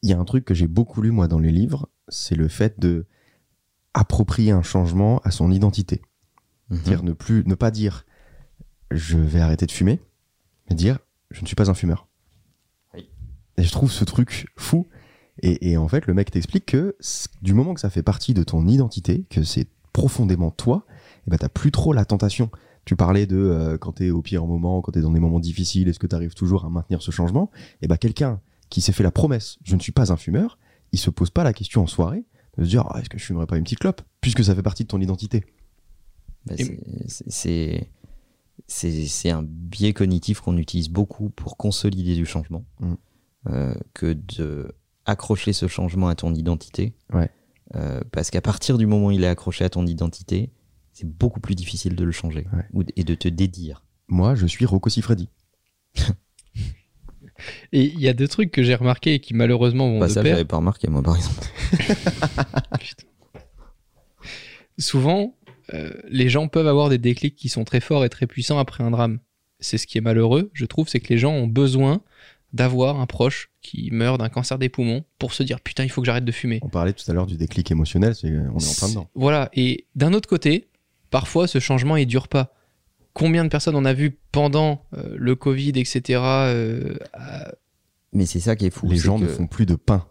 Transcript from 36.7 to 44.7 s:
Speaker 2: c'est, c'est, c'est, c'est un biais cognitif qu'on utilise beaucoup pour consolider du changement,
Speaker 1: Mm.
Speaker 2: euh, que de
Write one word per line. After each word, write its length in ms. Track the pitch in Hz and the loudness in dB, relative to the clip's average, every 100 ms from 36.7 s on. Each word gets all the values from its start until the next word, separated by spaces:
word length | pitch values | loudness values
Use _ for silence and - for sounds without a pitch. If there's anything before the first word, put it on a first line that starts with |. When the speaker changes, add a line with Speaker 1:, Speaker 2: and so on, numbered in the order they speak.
| - - - - | -8 -14 -12 -12
Speaker 2:
c'est, 160 | - - | -14 -12
c'est, 580 | - 82 82 80 80 82 - - - _ _ _ _ - | -8 -4 -2 -2 -4 -8 -14 -20 -20 _ _ _ _ -14
c'est, 380 | - 85 78 76 | -6 -4 -4 -4
c'est 220 | - 87 | -4 -2
un 100 | 82 | -2
biais 500 | 78 80 87 98 104 | -4 -10 -12 -2 0
cognitif 460 | 101 95 90 - 104 | 2 2 2 0 -4
qu'on 160 | - 87 | 0 -2
utilise 320 | 78 90 78 | 0 -2 -2
beaucoup 400 | 87 104 - 104 | -2 -2 -4 -10
pour 260 | - - - | -8 -12 -6
consolider 580 | 104 98 104 95 87 85 | -4 0 -2 -2 -2 0
du 120 | 85 | -2
changement, 360 | 82 78 82 - _ | -4 -6 -10 -12 _
Speaker 1:
Mm. 140 | 87 85 _ _ _ _ - | -6 -6 _ _ _ _ -6
Speaker 2:
euh, 240 | 64 67 60 - - | -4 -4 -6 -12 -6
que 180 | 82 78 - - | -2 -2 -6 -8
de 340 | 78 73 67 | -8 -6 -12